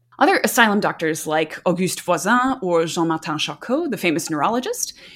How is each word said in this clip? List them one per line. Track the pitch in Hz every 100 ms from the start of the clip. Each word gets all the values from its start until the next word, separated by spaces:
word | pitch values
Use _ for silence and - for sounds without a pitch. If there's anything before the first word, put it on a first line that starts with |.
| _ -
Other | 294 -
asylum | 220 - 220 202
doctors | 170 - 160 156 156
like | 156 156 -
Auguste | 180 170 185 -
Voisin | - 170 175 247 262 262
or | 185 170 165
Jean-Martin | 170 165 160 - 151
Charcot, | - 143 - 277 339
the | 214
famous | 180 160 -
neurologist, | 151 165 233 370 480 - - -